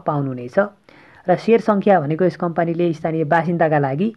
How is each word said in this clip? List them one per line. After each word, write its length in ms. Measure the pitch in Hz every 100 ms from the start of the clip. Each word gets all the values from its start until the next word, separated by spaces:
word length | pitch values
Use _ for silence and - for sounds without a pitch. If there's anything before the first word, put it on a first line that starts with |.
पाउनुहुनेछ। 540 | - 147 139 127 123 196 202 - _ - - - -
र 100 | 175
सेयर 240 | - 226
सङ्ख्या 400 | 226 202 208 185
भनेको 240 | 143 160
यस 120 | 185 -
कम्पनीले 560 | 175 165 170 165 175
स्थानीय 320 | 160 175 160
बासिन्दाका 540 | 151 170 160 170 160 151
लागि 280 | 135 143 220